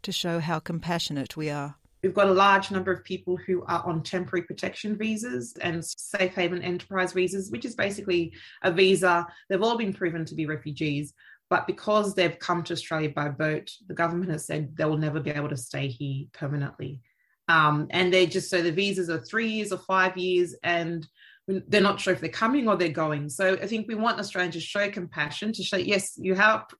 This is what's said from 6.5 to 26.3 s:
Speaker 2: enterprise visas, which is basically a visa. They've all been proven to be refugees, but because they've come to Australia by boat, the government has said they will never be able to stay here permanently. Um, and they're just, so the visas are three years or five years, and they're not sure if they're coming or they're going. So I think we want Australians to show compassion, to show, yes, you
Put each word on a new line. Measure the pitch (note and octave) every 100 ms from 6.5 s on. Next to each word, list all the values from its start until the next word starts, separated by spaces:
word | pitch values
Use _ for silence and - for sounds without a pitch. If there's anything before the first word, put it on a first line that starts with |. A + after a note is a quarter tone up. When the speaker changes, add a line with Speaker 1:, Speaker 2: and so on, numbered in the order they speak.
| F3+
Speaker 2:
enterprise | F3+ F3+ - F#3+ F3+
visas, | F#3 F#3 G3 F#3+
which | A#3+
is | B3 -
basically | G3 G3+ G3 F3 E3 - - -
a | F3
visa. | E3+ F#3+ F3+ F3+ F3 E3+ - -
They've | F#3+
all | A3+ A#3
been | G3+
proven | F#3+ F3 E3
to | D#3
be | D#3 D3+
refugees, | D#3 D3+ C#3 D3+ C#3+ D3 - - - -
but | F3+ -
because | G3 A3 G#3+ G3+ G3
they've | E3+ E3
come | - E3+
to | E3
Australia | E3 - D#3 D3+
by | D3 D3
boat, | C3+ D#3 D3+ - - -
the |
government | - E3+ F3 F3+
has | D3+
said | - D3+ D3 -
they | D#3
will | D#3
never | D3+ D#3
be | D3
able | D3 D3
to | C3+
stay | - C#3 C#3
here | A#2 C#3+ C3+ -
permanently. | - C#3 C#3+ C3+ - C#3+ C#3 - _ _ _ -
Um, | E3 D3+ D3 D#3
and | F3+ F3+
they're | F#3
just, | E3+ F#3+ -
so | F3+
the | E3+
visas | D#3+ G3+ F#3 E3+
are | D#3+
three | - A3 A3+
years | A3 G3+
or | F#3
five | - F#3+ F#3 F#3
years, | F#3 F3+ F3 -
and | E3+ E3+ E3 E3+ D#3 _ - - -
they're | F#3+ - G#3
not | G3 G3
sure | G3
if | F#3
they're | D#3+
coming | - A3+ C#4 A3
or | F#3
they're | E3+
going. | D#3 D#3 D3 D3
So | - F#3+ F#3+
I | G3+
think | A3 G#3
we |
want | G#3+ A3+ A3
Australians | G3+ F#3 F3+
to | E3
show | - G3+ G3+
compassion, | G3+ F3 D#3 D3 - G#3+
to | A3
show, | F#3+ F#3+
yes, | F#3+ G3 - -
you | F#3